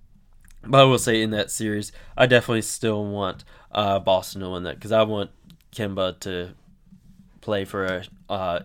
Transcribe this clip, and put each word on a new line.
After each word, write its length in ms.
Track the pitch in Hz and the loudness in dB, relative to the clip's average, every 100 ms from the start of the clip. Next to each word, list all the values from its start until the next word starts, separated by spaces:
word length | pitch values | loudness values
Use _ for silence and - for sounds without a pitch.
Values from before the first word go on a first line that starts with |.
| - _ _ - - - | -20 _ _ -20 -20 -20
but 200 | - 135 | 4 8
I 20 | |
will 140 | 135 120 | 8 6
say 240 | - 113 | 2 0
in 80 | 110 | 0
that 200 | 107 - | -2 -4
series, 400 | - 110 104 104 - - - | -4 -4 -4 -8 -14 -8 2
I 100 | 127 | 4
definitely 360 | 123 - 113 | 4 2 -2
still 420 | 104 - 117 104 | -4 -4 -2 -2
want, 400 | 104 101 95 - - - - | -4 -4 -6 -6 -14 -20 -8
uh, 260 | - 104 98 | -2 0 0
Boston 440 | 90 92 - 98 | 2 2 0 -10
to 80 | 92 | -8
win 120 | 90 | -8
that 160 | 87 69 | -8 -10
'cause 120 | 104 | 0
I 100 | 110 | 2
want 280 | 107 104 101 _ - - _ | 2 0 -6 _ -20 -20 _
Kemba 480 | - 104 95 95 - | -8 -6 -4 -4 -4
to 300 | 98 90 90 98 _ _ _ - - - - _ | -8 -8 -10 -14 _ _ _ -20 -20 -20 -20 _
play 240 | - 104 | -6 -4
for 200 | 95 101 | -4 -4
a, 200 | 95 90 92 - - | -4 -4 -8 -16 -8
uh, 320 | 98 92 87 | -6 -4 -4